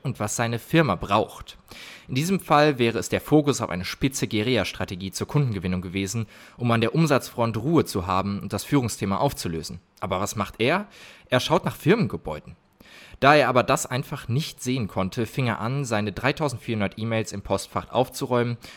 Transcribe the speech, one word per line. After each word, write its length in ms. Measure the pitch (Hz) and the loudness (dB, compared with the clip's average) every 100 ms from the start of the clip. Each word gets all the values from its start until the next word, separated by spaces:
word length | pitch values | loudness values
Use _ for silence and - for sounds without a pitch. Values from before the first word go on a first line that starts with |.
und 160 | 139 - | -8 -4
was 160 | 127 | -4
seine 240 | - 117 117 | -2 -2 -2
Firma 380 | - 160 143 87 | 2 4 4 0
braucht. 600 | - 104 - - - - - - - - - | 2 2 2 -6 -18 -20 -20 -20 -18 -20 -6
In 80 | 127 | -2
diesem 240 | 170 190 | 0 -2
Fall 400 | - 147 151 127 | 4 4 6 4
wäre 180 | 117 110 | 2 2
es 120 | - | -2
der 100 | - | -4
Fokus 400 | - 151 143 120 | 4 4 4 0
auf 100 | 104 | -2
eine 140 | 90 | -4
spitze 420 | 90 - 135 - 117 | -6 -4 -4 -2 -2
Guerilla-Strategie 840 | 107 110 117 90 - 92 92 95 | 0 2 2 0 -4 -6 -6 -8
zur 160 | - 101 | -6 -2
Kundengewinnung 540 | 147 131 101 90 90 | 0 0 -2 -2 -4
gewesen, 440 | 90 98 98 113 107 - - - | -4 -4 -2 -4 -6 -12 -20 -2
um 140 | 120 | 2
an 80 | 117 | 4
der 160 | 113 160 | 4 4
Umsatzfront 600 | 165 135 - - 117 110 | 4 4 2 -2 -2 0
Ruhe 260 | 127 160 | 2 2
zu 240 | - 98 90 | 2 0 0
haben 320 | 95 98 101 | 0 0 -4
und 120 | 98 | -6
das 120 | 101 | -6
Führungsthema 540 | - 143 120 - 104 98 | 0 0 0 -2 -2 0
aufzulösen. 600 | 139 - 90 80 - 87 - _ | 0 -2 -6 -6 -8 -14 -18 _
Aber 200 | 90 92 | -4 -2
was 140 | 101 | -2
macht 200 | 107 98 - | -4 -6 -2
er? 300 | 120 185 208 - - - _ | 0 0 -4 -16 -20 -20 _
Er 80 | 127 | 0
schaut 260 | - 160 | 2 0
nach 120 | 147 - | 0 0
Firmengebäuden. 800 | 143 233 127 82 76 76 - - _ _ - - - - | 2 4 2 -4 -8 -10 -12 -20 _ _ -20 -20 -20 2
Da 160 | 135 151 | 6 6
er 120 | 123 | 6
aber 140 | 123 | 4
das 240 | 113 135 - | 4 0 0
einfach 400 | 127 - 143 - | -6 -6 -8 -2
nicht 340 | 127 160 - | -2 -2 -6
sehen 280 | 123 131 101 | -4 -2 -2
konnte, 380 | - 92 - 113 | -2 -2 -2 -4
fing 200 | - 123 | -2 -2
er 140 | 98 | -2
an, 240 | 113 139 | -2 -4
seine 260 | 127 107 104 | -2 -2 -2
dreitausendvierhundert 880 | - 131 151 147 113 - 110 98 - | -2 -2 0 -2 -4 -4 -2 -2 -4
E-Mails 320 | 113 113 107 | -2 -2 -4
im 100 | 101 | -8
Postfach 500 | - 98 - 107 - | -2 -2 -2 -8 -2
aufzuräumen, 680 | 113 131 - 127 123 120 117 - | 0 -2 -4 -2 0 0 -4 -12